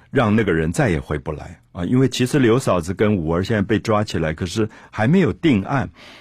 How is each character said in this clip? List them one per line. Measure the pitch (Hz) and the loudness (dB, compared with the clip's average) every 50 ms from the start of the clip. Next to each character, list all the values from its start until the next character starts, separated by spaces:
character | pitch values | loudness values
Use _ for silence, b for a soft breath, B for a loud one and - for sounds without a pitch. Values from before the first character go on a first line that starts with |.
| b b | b b
让 | b 139 123 104 104 | b 0 2 2 2
那 | 113 110 | 2 2
个 | 95 85 | 2 0
人 | 80 80 80 | 0 0 -2
再 | 90 - 147 113 | 0 0 0 2
也 | 85 71 | 0 -2
回 | 67 - 78 73 | -2 -4 -8 -6
不 | - 80 78 | -6 -8 -10
来 | 71 73 80 87 - _ _ - | -10 -10 -16 -20 -20 _ _ -12
啊。 | 87 87 | -8 -4
因 | 92 120 127 | 0 2 2
为 | 135 123 | 2 2
其 | - - 131 | 0 0 -2
实 | 123 - 147 | 0 2 2
刘 | 131 113 113 135 | 4 4 4 2
嫂 | - 123 98 90 | 2 0 0 0
子 | 80 87 95 | 0 -2 -2
跟 | - 110 104 107 | 0 0 2 0
五 | 95 78 78 82 | 0 0 -2 -2
儿 | 87 95 | -2 -2
现 | - 113 | 0 0
在 | 107 | -2
被 | 98 - 113 98 | 0 0 0 -2
抓 | - - 107 104 - | 0 0 0 0 0
起 | - - 87 | -2 -4 -4
来， | 80 78 78 | -2 -2 -4
可 | - 95 | -4 -6
是 | 85 - 113 107 - B B B B | -6 -4 -4 -4 -4 B B B B
还 | B - 110 | B -2 0
没 | 117 170 196 | 2 4 4
有 | 180 120 - | 2 2 0
定 | - - 165 127 98 95 | 0 2 2 2 2 0
案， | - 135 135 107 - - B B B B B | -2 -2 -4 -4 -4 -8 B B B B B